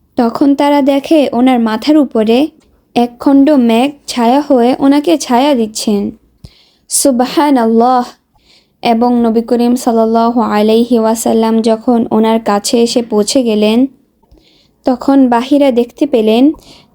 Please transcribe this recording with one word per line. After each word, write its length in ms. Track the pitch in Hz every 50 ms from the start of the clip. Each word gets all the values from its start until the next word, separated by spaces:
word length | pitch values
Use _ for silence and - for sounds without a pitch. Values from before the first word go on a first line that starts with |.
| _ _ -
তখন 380 | - 240 233 233 - 302 285 285
তারা 280 | 269 285 285 294 285 269
দেখে 460 | 277 277 277 277 - 277 311 269 - -
ওনার 280 | 233 254 262 254 240
মাথার 360 | 226 220 214 220 220 285 302 311
উপরে 500 | 277 240 - 226 220 214 226 247 302 330 _ _ _ _ _ _ _ _ -
এক 160 | 240 240 240 240 -
খণ্ড 320 | - 294 277 277 277 294
মেঘ 400 | 302 269 240 233 226 226 254 285 294 - _
ছায়া 340 | - - 254 233 226 254 285
হয়ে 360 | 294 294 285 247 233 247 262 -
ওনাকে 400 | 277 277 277 294 294 339 330 277
ছায়া 360 | - - 247 233 269 302 285
দিচ্ছেন। 560 | 233 226 214 220 - - - 208 202 202 214 214 - _ _ _ _ _ - _ _ _ _ _ _ _ -
সুবহানাল্লাহ। 1200 | - - - 285 254 233 254 262 - 330 294 294 277 254 226 226 226 226 226 247 254 247 247 - - _ _ _ _ _ _ _ _ _ _ _ _ - -
এবং 400 | 240 226 226 240 247 247 240 233
নবী 200 | 226 220 226 226
করিম 320 | - 254 233 240 240 240
সাল্লাল্লাহু 640 | 247 - 247 226 226 226 220 226 226 226 233 240 247
আলাইহি 580 | 220 214 208 208 214 214 220 226 233 233 247 226
ওয়াসাল্লাম 600 | 220 220 226 226 - 233 233 226 220 220 226 226
যখন 460 | 220 233 220 220 226 - 240 226 226 -
ওনার 300 | - 214 226 220 226 226
কাছে 420 | 226 - 202 202 208 - - 233 233
এসে 200 | 233 - 262 233
পৌঁছে 400 | 233 220 208 208 - - 277 247
গেলেন, 440 | 233 214 208 208 214 220 233 262 277 _ _ _ _ _ _ _ _ - - _ _ _ _ _ _ _ _ -
তখন 440 | 285 254 240 - - 277 277 262 247
বাহিরা 420 | 240 233 254 262 302 277 285 277
দেখতে 360 | 240 240 240 247 - - 311
পেলেন 460 | 285 - 233 214 214 220 233 269 302 330 - - - - - _ _ _